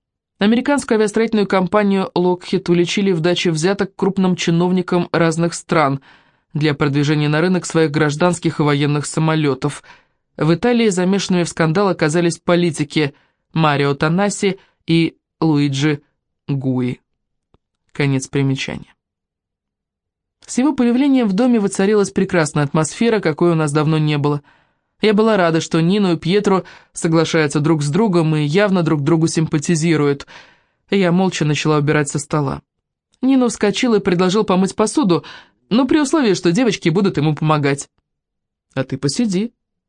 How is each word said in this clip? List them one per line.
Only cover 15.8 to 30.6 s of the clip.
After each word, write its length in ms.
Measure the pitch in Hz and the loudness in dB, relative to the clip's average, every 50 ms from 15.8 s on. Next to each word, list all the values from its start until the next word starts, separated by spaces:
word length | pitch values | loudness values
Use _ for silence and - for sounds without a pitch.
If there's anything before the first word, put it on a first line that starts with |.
| 139 156 147 143 _ _ _ _ _ _ _ _ _ - | 0 -2 -2 -2 _ _ _ _ _ _ _ _ _ -6
Гуи. 520 | 143 135 131 131 127 127 123 123 127 - _ _ _ _ _ _ _ _ _ _ _ _ _ _ _ _ _ _ - | -6 -4 -2 -2 -2 -2 -2 -4 -6 -8 _ _ _ _ _ _ _ _ _ _ _ _ _ _ _ _ _ _ -6
Конец 340 | - 147 139 135 131 131 - | -2 -2 0 0 -2 -2 -4
примечания. 640 | - 143 139 135 135 131 - - 65 - - _ _ _ _ _ _ _ _ _ _ _ _ _ _ _ _ _ _ _ _ _ _ _ _ _ _ _ _ _ _ _ _ | -4 -2 -2 -2 -2 -4 -6 -8 -10 -12 -14 _ _ _ _ _ _ _ _ _ _ _ _ _ _ _ _ _ _ _ _ _ _ _ _ _ _ _ _ _ _ _ _
С 120 | - - - | -10 -4 -2
его 160 | 254 302 277 | 0 0 2
появлением 540 | - 247 240 240 254 285 285 269 262 240 202 | 2 2 2 2 2 2 2 2 2 2 2
в 40 | 185 | 0
доме 280 | 190 254 254 240 226 | 2 2 2 2 2
воцарилась 500 | 196 196 196 - 196 196 214 208 196 196 | 0 0 0 0 0 2 2 2 2 0
прекрасная 540 | - - 190 185 - 175 151 143 - 151 147 | 0 -2 -2 0 0 0 0 0 0 -2 -2
атмосфера, 560 | 139 - 160 156 - - - 233 233 220 208 | 0 0 -2 -2 -2 -2 0 0 2 2 2
какой 320 | - 165 151 - 175 175 170 | 0 -2 -2 0 2 2 2
у 20 | |
нас 180 | 160 156 147 147 | 2 0 0 0
давно 260 | 151 151 151 160 156 | 0 2 2 2 0
не 200 | 151 151 151 147 | 0 0 0 0
было. 240 | 143 147 147 143 - _ _ _ _ _ _ _ _ _ _ _ | 0 0 -2 -2 -6 _ _ _ _ _ _ _ _ _ _ _
Я 140 | - 214 214 | 0 2 2
была 220 | 196 220 226 220 | 4 2 2 2
рада, 240 | 196 175 165 160 165 | 2 2 2 2 0
что 200 | 156 - - 165 | -2 -2 -2 0
Нино 320 | 160 170 196 214 202 180 170 | 2 2 2 2 2 0 0
и 40 | |
Пьетро 480 | 151 - 156 190 208 202 208 190 180 175 - - - _ _ - | -2 -2 0 0 0 2 2 0 0 -2 -4 -14 -20 _ _ -10
соглашаются 680 | - - 170 160 165 160 156 - 165 151 147 - 156 | -6 -2 0 0 0 0 0 0 0 0 0 0 0
друг 220 | 143 160 165 156 147 | 0 0 0 0 0
с 60 | 147 | -2
другом 460 | 143 190 233 220 175 175 160 160 156 | 0 0 0 2 2 2 0 0 0
и 60 | 151 151 | 0 0
явно 400 | 143 147 196 208 202 190 180 165 | 0 0 2 2 2 2 0 0
друг 200 | 156 165 151 139 | 0 0 -2 0
другу 240 | 147 170 160 160 | 0 0 2 0
симпатизируют. 1000 | 160 - 170 160 156 - 160 - - 170 156 156 175 160 151 147 143 143 143 - - - - - - _ _ | 0 0 -2 -2 -2 -2 -2 -2 -2 -2 0 0 0 0 2 2 0 0 -2 -6 -18 -20 -20 -20 -20 _ _